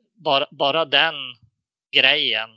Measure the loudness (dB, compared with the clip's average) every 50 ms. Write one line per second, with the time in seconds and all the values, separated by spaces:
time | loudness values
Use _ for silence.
0 | _ _ _ _ -2 0 0 0 0 -4 -6 -4 -2 -2 0 -2 -2 0 0 0
1 | 0 0 -2 -6 -12 -14 -16 -20 _ _ _ _ _ _ _ _ _ _ 0 2
2 | 4 4 2 2 0 -2 -4 -4 -6 -8 -12